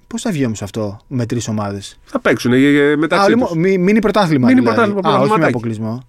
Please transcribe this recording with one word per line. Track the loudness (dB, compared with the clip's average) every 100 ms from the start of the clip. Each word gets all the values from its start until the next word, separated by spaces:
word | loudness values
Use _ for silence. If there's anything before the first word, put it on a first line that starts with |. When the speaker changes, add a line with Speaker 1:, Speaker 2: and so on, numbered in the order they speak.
| -14
Speaker 1:
πώς | -8
θα | -4
βγει | -2
όμως | -2 -4
αυτό | -8 -6 -8 -8 -8
με | -6 -4
τρεις | -4 -4
ομάδες; | -4 -6 -8 -12 -20
Speaker 2:
Θα | -10 -4
παίξουν, | -2 0 2
ε, | 2
ε, | 4 4 2 2
μεταξύ | 0 2 2
Speaker 1:
Α, | 2
Speaker 2:
τους. | 0
Speaker 1:
μη-, | 0
μη-, | 0 2
μίνι | 2 2
πρωτάθλημα, | 2 0 2 2 4
Speaker 2:
Μίνι | 4
Speaker 1:
δηλαδή. | 2 2
Speaker 2:
πρωτάθλημα, | 0 0 0
Speaker 1:
Α, |
όχι | 2 2
με | 2
Speaker 2:
πρωταθληματάκι. | 0
Speaker 1:
αποκλεισμό. | -2 -4 -6 -6 -8